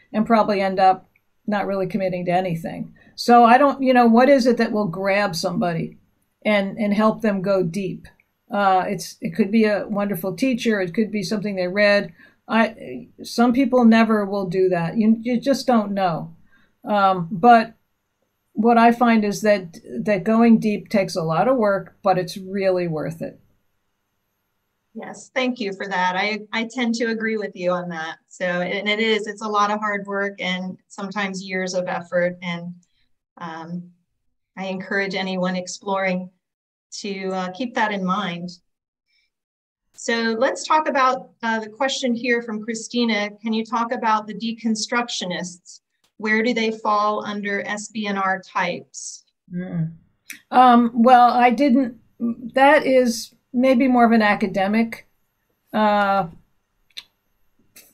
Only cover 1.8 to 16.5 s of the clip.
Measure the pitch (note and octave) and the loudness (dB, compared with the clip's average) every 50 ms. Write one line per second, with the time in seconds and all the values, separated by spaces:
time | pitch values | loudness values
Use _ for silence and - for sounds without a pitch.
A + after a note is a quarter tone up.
1.8 | F#3+ F#3 - G#3 F#3+ F#3 F3+ F3+ F3+ F3 F3 F3+ F#3 F#3 E3 E3 - - - F3 | -4 -4 -4 -4 -4 -4 -4 -4 -2 0 0 0 0 -2 -4 -6 -8 -10 -10 -10
2.8 | - - - _ _ _ _ - - - A#3+ A#3+ A#3+ A3+ A#3+ B3+ C#4+ C#4 - C#4 | -12 -14 -16 _ _ _ _ -4 2 6 8 8 8 8 8 6 6 4 2 2
3.8 | C4+ B3+ B3+ B3 A#3+ A#3 A3+ A3+ B3+ C4 C#4+ C4+ A3+ C4 A#3 A#3 A3+ A3 A3+ G#3 | 2 2 4 6 6 6 6 6 6 6 6 6 4 4 2 2 0 -2 -2 -2
4.8 | G#3 F#3 E3 F#3+ G3 G3 F#3+ G3+ G#3 G3 E3+ E3 - F3+ F3 F3 F3 F3 E3+ E3 | -4 -4 -4 -4 -2 0 0 0 0 -2 -2 -4 -6 -4 -4 -2 -2 -2 -2 -4
5.8 | - - - _ _ _ _ _ _ _ _ _ - A3+ G#3+ G3+ G3 G3 - A3+ | -6 -8 -10 _ _ _ _ _ _ _ _ _ -2 0 0 0 0 -2 -4 -4
6.8 | A3 G#3 G3+ G3 G#3+ A3 A3 A3 - A3 G3 F#2+ F2 G2 G2 F#2+ F2+ D#2+ D#2+ G2+ | -2 0 2 2 2 2 0 0 -2 -2 -2 -2 -2 0 0 0 0 -2 -4 -6
7.8 | G2 F2+ E2 - - - _ _ _ _ _ _ _ - - G3+ G3+ F#3+ F#3+ F#3 | -6 -6 -8 -10 -14 -20 _ _ _ _ _ _ _ -8 -4 0 2 2 2 2
8.8 | F3 - G#3 - - - - - - - E3 - G#3+ F#3+ G#3+ A3+ G#3+ G#3+ G#3 F#3+ | 0 -2 -4 -8 -10 -12 -14 -10 -10 -6 -2 -2 -2 0 2 2 2 2 2 -2
9.8 | - - G#3 G3+ G3+ G3+ G3+ F3 E3 F#3+ F#3 F#3 C4 C4+ B3+ A#3 - A#3 A3 G3+ | -4 -4 -4 -4 -4 -4 -4 -6 -6 -6 -6 -2 -2 -2 -2 -2 -2 -2 -2 -2
10.8 | F#3 F3 E3+ - A3 F#3+ G#3 G#3+ F#3+ E3+ A3 G3+ F3+ G#3 G3 F#3 F3+ F3+ F3+ G#3 | -2 -4 -2 -2 -4 -2 -4 -6 -6 -4 -6 -6 -6 -6 -4 -4 -4 -2 0 2
11.8 | G#3 G3+ G3+ G3+ G3 - - _ - - _ _ _ - G#3+ A3 A3+ - - - | 4 4 4 2 0 -4 -10 _ -20 -20 _ _ _ 0 2 2 2 2 -2 -8
12.8 | - - B2+ - - - _ - - - - - A#3 B3+ A#3 B3+ C#4 A#3 B3+ B3 | -14 -14 -14 -14 -14 -18 _ -18 -16 -6 0 2 2 2 4 2 2 2 4 4
13.8 | A#3+ A3+ A3 A3+ A3+ A3 A3 G#3 G3+ F#3+ G3+ G3+ G3 F3+ F3 F#3+ F#3 F#3 F3+ E3+ | 6 6 6 6 4 4 2 0 0 -2 -4 -4 -4 -2 0 2 2 2 2 0
14.8 | E3 E3 - A3+ G#3 A3 A3+ A3+ A3+ A#3+ B3 A#3 A#3+ C#4 C4+ C4+ - - B3 A3+ | -2 -2 -2 0 2 2 2 2 0 -2 -4 -2 0 0 -2 0 2 2 2 2
15.8 | G#3 G3+ G3+ G3 F#3+ F3+ D#3+ D#3 D#3 E3 - - _ _ | 2 0 -2 -2 -2 -2 -2 -4 -8 -12 -16 -20 _ _